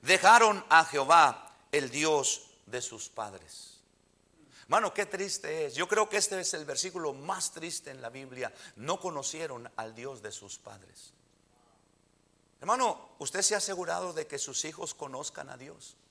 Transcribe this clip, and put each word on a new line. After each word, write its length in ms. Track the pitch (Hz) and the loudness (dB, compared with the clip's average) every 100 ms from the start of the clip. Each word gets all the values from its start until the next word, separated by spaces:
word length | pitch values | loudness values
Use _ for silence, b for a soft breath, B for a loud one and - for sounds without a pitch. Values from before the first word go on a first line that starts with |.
"Dejaron 640 | - 180 185 233 226 202 - | 4 6 10 10 10 4 6
a 160 | 160 | 6
Jehová, 720 | 160 147 135 165 147 117 - - _ | 6 2 6 8 8 4 -12 -20 _
el 180 | 147 135 | 0 0
Dios 520 | 135 156 151 131 - - _ - | 0 2 4 2 -2 -6 _ -12
de 160 | 123 | -10
sus 260 | - 113 - | -8 -10 -14
padres". 720 | - 107 98 90 - - - _ _ _ _ _ _ _ B | -10 -10 -10 -18 -18 -18 -20 _ _ _ _ _ _ _ B
Hermano, 280 | B 180 214 | B 2 2
qué 140 | - 202 | -2 -4
triste 580 | 190 196 - 151 160 | -4 -6 -6 -6 -6
es. 100 | 147 | -6
Yo 140 | 127 180 | -4 0
creo 220 | 208 214 | 2 2
que 80 | 202 | 2
este 200 | 196 190 | 0 -2
es 140 | 180 | -4
el 140 | 170 147 | -6 -6
versículo 480 | 135 185 180 160 | -6 -6 -4 -6
más 380 | 135 147 180 - | -6 -8 -6 -6
triste 380 | - 165 160 - | -8 -10 -10 -12
en 120 | 135 | -14
la 80 | 123 | -14
Biblia. 420 | 127 135 127 120 B B - | -14 -14 -8 -8 B B -14
No 240 | 127 180 | -6 -4
conocieron 720 | 185 156 131 156 160 123 120 - | -4 -6 -6 -6 -8 -10 -12 -12
al 180 | 113 | -12
Dios 280 | 110 127 131 | -10 -12 -12
de 80 | 104 | -12
sus 280 | - 101 - | -14 -16 -18
padres. 560 | - 98 90 - - _ _ _ _ _ _ _ _ _ _ _ _ _ _ _ | -18 -20 -20 -20 -20 _ _ _ _ _ _ _ _ _ _ _ _ _ _ _
Hermano, 560 | 156 240 247 - - - | -2 0 0 -2 -10 -12
¿usted 220 | 147 190 | -8 -2
se 140 | 196 | 0
ha 40 | 208 | 0
asegurado 540 | 202 190 175 170 180 | -2 -6 -4 -4 -4
de 140 | 160 156 | -8 -8
que 120 | 139 | -8
sus 280 | - 131 156 | -8 -6 -8
hijos 280 | 156 160 | -8 -12
conozcan 540 | - 143 131 147 - 143 | -10 -12 -10 -12 -12 -16
a 80 | 127 | -16
Dios? 400 | 135 - - - _ | -18 -20 -20 -20 _